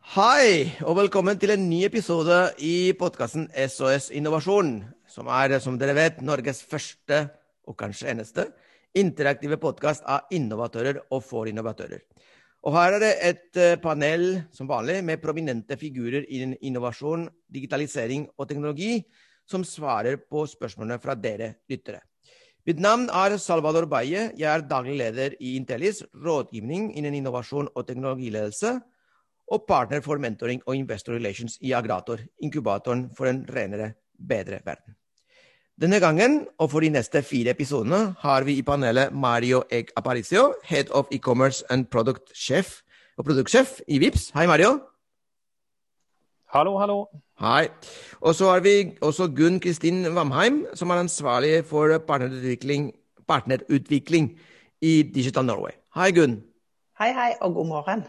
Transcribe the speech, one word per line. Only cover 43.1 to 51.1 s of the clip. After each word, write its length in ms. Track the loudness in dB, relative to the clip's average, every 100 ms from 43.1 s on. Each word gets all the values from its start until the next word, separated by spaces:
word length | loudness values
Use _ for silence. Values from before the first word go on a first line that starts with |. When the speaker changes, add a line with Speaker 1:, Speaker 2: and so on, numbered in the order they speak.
| -8
Speaker 1:
og 60 |
produktsjef 540 | 0 0 4 4 4 -4 -2
i 140 | 2
Vipps. 300 | 2 2 -2 2
Hei, 140 | 4
Mario. 300 | 6 6 4 -4 _ _ _ _ _ _ _ _ _ _ _ _ _ _ _ _
Speaker 2:
Hallo, 240 | 2 2 0
hallo. 180 | 0 -2 -4 -16 _ _
Speaker 1:
Hei. 300 | 2 4 2 -4 -20 -20 -20 0
Og 160 | 0 4
så 160 | 4
har 80 | 6
vi 380 | 6 4 2 -2
også 300 | -2 0 -2
Gunn 300 | 4 4 4
Kristin 400 | 0 0 0 0 0
Vamheim, 540 | 0 0 2 2 2 -2 -6
som 160 | -2
er 140 | 0
ansvarlig 580 | 0